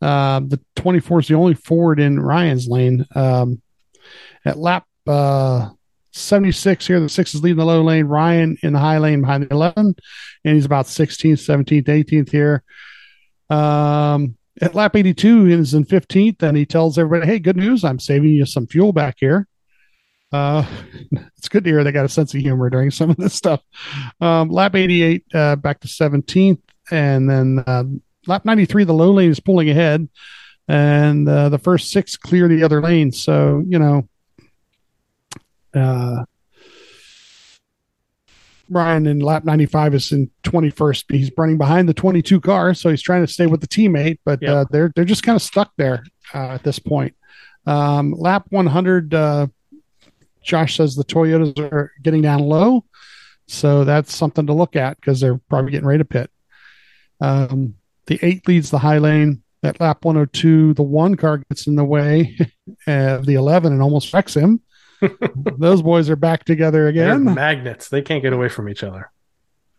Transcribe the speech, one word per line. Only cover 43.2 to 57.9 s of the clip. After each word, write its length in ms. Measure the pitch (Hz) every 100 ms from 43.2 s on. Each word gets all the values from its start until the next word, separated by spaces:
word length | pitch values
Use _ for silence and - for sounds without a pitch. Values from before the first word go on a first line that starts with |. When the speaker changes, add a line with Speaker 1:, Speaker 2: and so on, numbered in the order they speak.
| 165
Speaker 1:
to 60 |
stay 140 | - 170
with 120 | 160
the 80 | 151
teammate, 520 | - 214 151 151 160
but, 180 | - 139
Speaker 2:
Yep. 80 | 143
Speaker 1:
uh, 160 | 143 135
they're, 220 | 147 165 165
they're 80 |
just 200 | 175 214
kinda 180 | - 226
stuck 320 | - 196 - -
there, 280 | 139 123 135 _ -
uh, 180 | 143 131
at 120 | 131
this 160 | 147 135
point. 360 | - 147 131 - _ - - _ -
Um, 480 | 147 147 143 143
lap 320 | 170 165 196 -
one 180 | 196 180
hundred, 460 | 156 185 185 156
uh, 340 | 160 151 147 143 - _ 294 _ _ _ _ _ _
Josh 340 | - 170 151 -
says 180 | 156 131
the 80 |
Toyotas 540 | 139 160 160 160 156 139 147
are 200 | 147 143 -
getting 200 | 156 156
down 200 | 151 143
low. 440 | 147 156 214 254 - _ - - - _ -
So 360 | - 147 143
that's 300 | 139 151 143 -
something 320 | 151 - 147
to 60 |
look 220 | 151 170 156
at 260 | 131 -
'cause 180 | - 135
they're 200 | 131 120 -
probably 220 | 139 131
getting 160 | 139 143
ready 120 | 151
to 60 | 156
pit. 260 | 123 - _ _ _ - _ _ _ _ -
Um, 560 | 139 139 131 131 131 - _